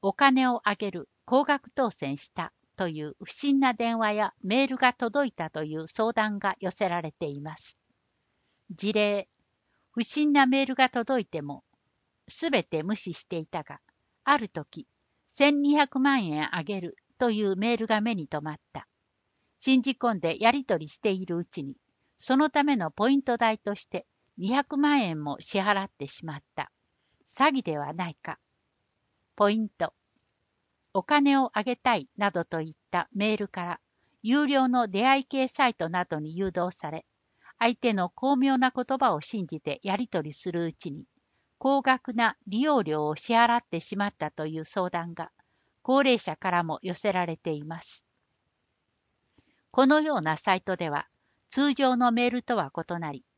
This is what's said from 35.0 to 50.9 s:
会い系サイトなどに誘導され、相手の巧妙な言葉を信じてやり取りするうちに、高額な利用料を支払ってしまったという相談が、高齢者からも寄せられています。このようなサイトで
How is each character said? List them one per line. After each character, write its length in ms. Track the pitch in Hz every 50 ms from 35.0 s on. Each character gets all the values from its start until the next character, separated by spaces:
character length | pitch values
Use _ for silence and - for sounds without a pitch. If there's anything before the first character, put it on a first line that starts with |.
| 220
会 160 | 262 269 277 269
い 20 |
系 240 | _ - 269 262 254
サ 200 | - - 285 247
イ 60 | 233
ト 140 | _ 165 165
な 160 | 165 180 180
ど 140 | _ 170 151
に 180 | 151 151 160
誘 100 | 175 196
導 220 | 190 180 185 175 180
さ 200 | 180 _ - 156
れ、 160 | 151 160 - _ _ _ _ _ _ _ _ - - _
相 180 | 233 233 240
手 160 | _ - 247 214
の 180 | - 180 180
巧 260 | _ - - 262 285
妙 220 | 262 262 277 269 262
な 140 | 247 254 -
言 240 | - 247 - 269 269
葉 160 | 277 247 185
を 60 | 147
信 260 | 147 - - 220 185
じ 140 | 151 - 156
て 200 | _ - 143 - _
や 140 | 196 190
り 120 | 202 254 -
取 220 | - 185 151 151
り 20 | 151
す 180 | - - 185
る 140 | 165 170 170
う 80 | 165 160
ち 200 | _ - 170 143
に、 120 | 147 - _ _ _ _ _ _ _ _ _ _ _
高 220 | - 262 277 277
額 320 | 262 277 262 254 _ - 233
な 240 | 226 233 226 - _ _
利 140 | - 190 214
用 220 | 269 311 294 262 196
料 240 | 156 151 151 151
を 100 | 151 151
支 180 | 151 - - 233
払 240 | 226 233 240 233 240
っ 20 | -
て 160 | _ - 165
し 160 | - - -
ま 120 | 190 202 202
っ 60 | -
た 140 | _ - 151
と 160 | _ - 156
い 120 | 156 160 160
う 60 | 156
相 260 | - - 208 185 180
談 240 | 180 175 170 170 165
が、 160 | 170 165 - _ _ _ _ _ _ _ _ _ _ _
高 200 | - 262 269 285
齢 160 | 269 254 226
者 180 | - - 151
か 140 | - - 190
ら 120 | 180 175 170
も 160 | 160 156 - -
寄 120 | 185 180
せ 180 | - - 214 190
ら 120 | 185 180
れ 120 | 170 165
て 160 | 156 _ 170 156
い 120 | 147 147
ま 160 | 151 165 170
す。 240 | - - - - _ _ _ _ _ _ _ _ _ _ _ _ _ _ _ _ _ _ _ _ _ _ _ _ _ _ _ _ _ _ _ _ _ _
こ 160 | - 254 262
の 140 | 262 294 302
よ 160 | 302 311 294
う 40 | 220
な 160 | 156 156 156
サ 200 | 151 - - 190
イ 40 | 185
ト 160 | _ - 185
で 140 | 170 175 160